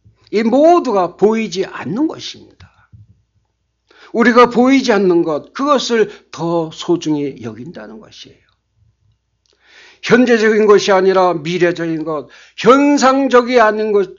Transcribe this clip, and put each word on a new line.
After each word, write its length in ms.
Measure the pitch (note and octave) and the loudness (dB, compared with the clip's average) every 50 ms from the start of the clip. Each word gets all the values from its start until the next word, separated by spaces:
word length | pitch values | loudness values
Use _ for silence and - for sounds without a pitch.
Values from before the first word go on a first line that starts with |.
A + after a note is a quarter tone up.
| _ _ _ _ _ _ | _ _ _ _ _ _
이 120 | - G#3 | -4 -2
모두가 720 | A3+ A3+ A#3 C#4 D4+ E4 F4 E4+ B3 B3+ G3+ G3 F3+ E3+ - | 0 0 2 4 4 4 4 2 2 0 -2 -2 -2 -4 -2
보이지 480 | - G3 G#3+ A3 A3+ A3 F#3 E3 F#3+ F#3 | 0 0 0 0 0 -4 -6 -6 -8 -8
않는 400 | - - - - C3 F3+ B3 D#4 | -8 -10 -12 -10 -8 -6 -4 -4
것입니다. 840 | D#4 - - - - - - - - _ _ - - _ _ _ _ - - - _ _ _ _ _ _ _ _ _ _ _ _ _ _ _ _ _ _ _ - - | -6 -6 -10 -16 -18 -18 -20 -20 -20 _ _ -20 -20 _ _ _ _ -20 -20 -20 _ _ _ _ _ _ _ _ _ _ _ _ _ _ _ _ _ _ _ -18 -6
우리가 380 | - A3 A#3 A#3+ A3 A#3+ A#3+ A#3+ | -2 0 2 4 4 4 4 4
보이지 420 | - G#3+ B3 C4 C4+ C4+ - A#3+ | 4 2 2 4 2 2 2 0
않는 300 | G#3+ G3+ G3+ F3+ F3 E3+ | 0 2 2 2 2 2
것, 300 | E3 E3 D3+ C#3 - - - | 0 -2 -4 -6 -8 -12 -10
그것을 720 | - C4+ D4 C#4+ A#3+ - - A#3+ A3+ G#3 - - - _ _ | -6 -2 0 0 0 0 -2 0 0 0 -2 -4 -12 _ _
더 400 | - - E3 E3+ E3+ E3+ D#3+ D#3+ | -14 -10 -6 -4 -4 -4 -4 -6
소중히 720 | D#3 - - - F3 E3 - D#3 D3+ D3 C#3+ C#3 B2+ B2 | -10 -10 -4 -4 -4 -2 -2 -4 -4 -4 -4 -8 -10 -12
여긴다는 560 | G#2+ A#2 G#2 A2+ B2 E3 - A2+ G#2+ G#2+ A2 A2 | -14 -14 -14 -14 -18 -18 -18 -18 -20 -20 -20 -20
것이에요. 380 | - - - - - - _ _ _ _ _ _ _ _ _ _ _ _ _ _ _ _ _ _ _ _ _ _ _ _ _ _ _ _ _ - - - _ _ | -20 -20 -20 -20 -20 -20 _ _ _ _ _ _ _ _ _ _ _ _ _ _ _ _ _ _ _ _ _ _ _ _ _ _ _ _ _ -20 -20 -20 _ _
현재적인 640 | - - G3+ A#3+ B3+ A#3+ A#3+ G#3+ G#3+ A3 A3 G#3 G#3+ | -2 2 2 2 4 2 2 2 2 0 2 2 4
것이 260 | G#3 G#3 F#3+ - G#3 | 4 4 4 4 2
아니라 400 | G3 F#3+ F#3+ F#3+ F#3 F#3+ F#3 F3+ | 0 2 2 2 2 2 2 0
미래적인 720 | E3+ D#3+ C#3+ E3 F3 E3+ F3 E3+ E3 E3 E3 E3 D#3+ D#3 D#3 | 0 -4 -6 -8 -4 -2 -2 -2 -2 -4 -6 -6 -6 -6 -6
것, 240 | D#3+ D#3 D3 B2+ - - - - _ _ - | -8 -8 -10 -10 -14 -20 -20 -20 _ _ -2
현상적이 1040 | - A3 C4 C#4 C#4+ C#4+ D4 B3+ A#3+ C4 C4+ C4+ C#4 B3+ A#3+ B3 B3 A#3 B3+ B3 | 2 2 4 4 4 2 2 2 2 2 2 0 0 2 2 2 2 2 2 2
아닌 320 | A3 G#3+ G#3 G#3+ G#3+ A3 | 2 2 0 -2 -2 -2
것, 180 | G3+ G#3 F#3+ F#3 - | -2 -2 -2 -4 -8